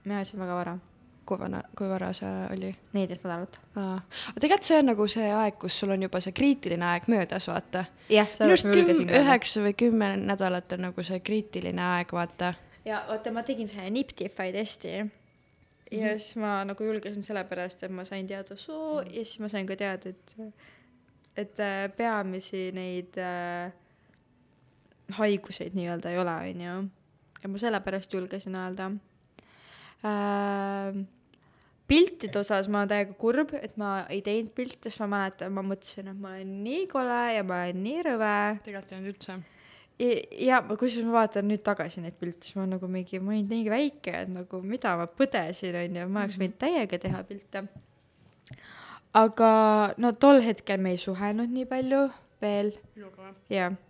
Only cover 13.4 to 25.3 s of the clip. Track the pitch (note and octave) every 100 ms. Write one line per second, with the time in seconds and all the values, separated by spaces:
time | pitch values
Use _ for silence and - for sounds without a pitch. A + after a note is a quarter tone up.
13.4 | A#3 A#3+ G#3+ G3+ F#3 A3+ C4+ - F#3 -
14.4 | F#3 F#3+ G#3+ - F3+ F#3 G#3+ - _ _
15.4 | _ _ _ _ - G#3+ A3 G#3+ G#3+ A3+
16.4 | G#3+ G3+ G3 G3 G#3+ A3 G3 G#3 G3 G#3
17.4 | F#3 F3+ F3+ F3+ F#3 F#3 F#3 G3 F#3+ G3
18.4 | G3 G3 - D#4 D#4 D4+ F#3 F3+ A3 -
19.4 | G#3 G#3 F#3+ F#3+ G3+ F#3+ F#3+ F#3 - -
20.4 | A3 - - - _ _ _ _ _ -
21.4 | G#3 - G3+ G3 G3 G3 A#3 G#3+ F#3+ F#3
22.4 | - F#3+ F#3 F#3 F#3 F3+ F3+ - F3+ F3+
23.4 | F3 F3 F3 - _ _ _ _ _ _
24.4 | _ _ _ _ _ _ - G3 G#3+